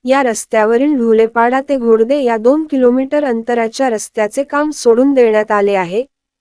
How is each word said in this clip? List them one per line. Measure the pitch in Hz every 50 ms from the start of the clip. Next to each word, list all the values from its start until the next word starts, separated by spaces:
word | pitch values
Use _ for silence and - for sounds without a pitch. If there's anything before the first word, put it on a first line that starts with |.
| _
या | 247 262 277 269
रस्त्यावरील | 240 214 - - _ - 220 214 214 233 233 277 302 302
ढोलेपाडा | 254 233 226 220 220 226 226 226 233 233 240 254 269 269 -
ते | 285
घोडदे | 269 233 233 220 220 226 233 277 294
या | 269 233 233
दोन | 220 214 247 285 311 320 302
किलोमीटर | 294 262 254 240 247 262 269 269 294 294 294
अंतराच्या | 269 233 226 226 247 240 233 226 226 226 - 269 262
रस्त्याचे | 220 208 - - _ 226 214 208 - 269 277
काम | 277 - 285 302 302
सोडून | 294 - - 240 226 233 262 285 277
देण्यात | 262 240 226 214 214 214 214
आले | 214 208 202 202 202
आहे. | 190 180 170 180 220 262 _ _ _ _ _ _ _